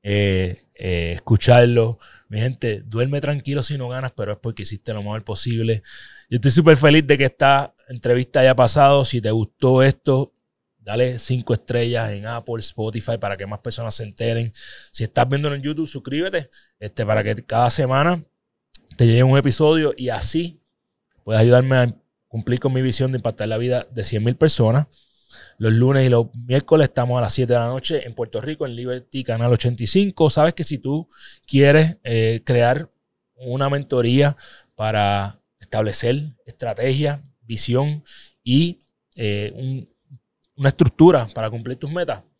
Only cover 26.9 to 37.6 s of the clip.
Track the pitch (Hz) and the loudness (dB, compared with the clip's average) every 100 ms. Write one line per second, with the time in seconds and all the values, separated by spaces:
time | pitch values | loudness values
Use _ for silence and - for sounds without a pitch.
26.9 | - 123 123 110 - 120 120 117 131 - | 0 -2 -2 -2 -2 0 0 0 -6 -4
27.9 | 151 117 113 113 110 131 151 139 117 123 | -6 -6 -10 -8 -8 -8 -8 -8 -8 -8
28.9 | 127 _ 131 123 113 120 120 123 120 113 | -8 _ -10 -6 -2 2 2 0 -2 0
29.9 | 190 202 - 156 156 156 170 160 143 131 | 2 0 2 2 4 0 0 -6 -6 -4
30.9 | 147 170 _ - - - 139 143 151 160 | -6 -6 _ -20 -20 -2 4 6 6 4
31.9 | - 127 113 110 113 - 123 117 123 - | -2 -4 0 0 -2 0 2 2 0 -6
32.9 | _ _ _ _ _ 127 127 139 143 139 | _ _ _ _ _ -8 -4 -2 -4 -2
33.9 | 127 117 131 143 147 - - _ - 110 | 0 2 4 2 0 -16 -20 _ -8 -4
34.9 | 110 101 101 98 - _ _ - 110 107 | 0 0 0 -4 -12 _ _ -8 -4 -4
35.9 | - 120 139 151 123 - - 117 110 131 | -2 -2 -2 -6 -14 -20 -12 -10 -4 -2
36.9 | 131 147 143 - _ 113 110 | 0 -2 -4 -14 _ -12 -8